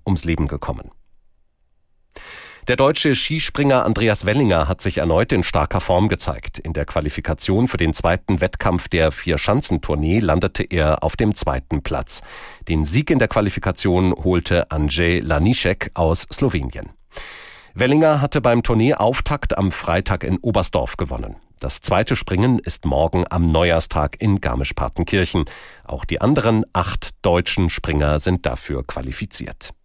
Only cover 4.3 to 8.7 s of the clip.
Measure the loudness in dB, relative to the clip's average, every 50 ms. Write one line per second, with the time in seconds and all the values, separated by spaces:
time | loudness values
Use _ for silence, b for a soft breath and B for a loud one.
4.3 | 2 2 4 4 4 2 2 0 0 -2 -2 -2 0 0 0 2 2 2 2 2
5.3 | 2 0 0 2 0 0 0 0 0 -2 0 2 2 2 2 2 0 -2 -2 -4
6.3 | -6 -6 -8 -10 -10 -8 -8 -6 -6 -6 -6 -4 -4 -4 -4 -4 -4 -4 -4 -4
7.3 | -4 -2 0 0 2 2 2 0 0 0 0 0 0 0 2 0 0 0 0 0
8.3 | 0 2 0 0 -2 -2 -2 0